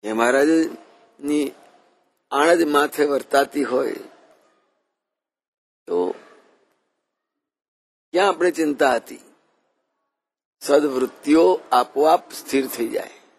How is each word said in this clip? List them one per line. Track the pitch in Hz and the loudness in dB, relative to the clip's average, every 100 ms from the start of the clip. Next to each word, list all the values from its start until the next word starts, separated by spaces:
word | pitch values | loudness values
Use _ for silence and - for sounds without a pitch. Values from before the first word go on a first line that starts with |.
એ | 107 | -6
મહારાજની | 110 117 135 147 165 160 - - _ _ _ 143 147 139 - - _ _ _ _ _ _ | -2 2 2 2 2 0 -6 -20 _ _ _ -4 -4 -4 -8 -20 _ _ _ _ _ _
આણંદ | 139 156 175 160 | 0 2 2 2
માથે | 147 143 - 147 | 2 0 0 0
વર્તાતી | 139 - 139 139 151 123 | 0 0 0 0 -2 -2
હોય | 127 135 - - - _ _ _ _ _ _ _ _ _ _ _ _ _ _ _ _ - | -2 -2 -6 -14 -20 _ _ _ _ _ _ _ _ _ _ _ _ _ _ _ _ -6
તો | 87 90 - - - _ _ _ _ _ _ _ _ _ _ _ _ _ _ _ _ _ | -4 -4 -6 -16 -20 _ _ _ _ _ _ _ _ _ _ _ _ _ _ _ _ _
ક્યાં | 170 196 | -2 0
આપણે | 170 175 | 0 -2
ચિંતા | 165 156 139 143 120 | 0 -4 0 0 0
હતી? | - 117 - _ _ _ _ _ _ _ _ _ _ _ _ _ | -4 -20 -20 _ _ _ _ _ _ _ _ _ _ _ _ _
સદવૃત્તિઓ | - 143 147 127 127 - 139 156 175 - - | 0 2 2 -2 -4 -6 0 4 4 2 0
આપોઆપ | 123 123 135 156 175 - | 0 0 0 2 2 -2
સ્થિર | - - 135 131 | -20 -4 -4 -4
થઈ | 117 113 | -6 -6
જાય. | - - - _ | -6 -10 -18 _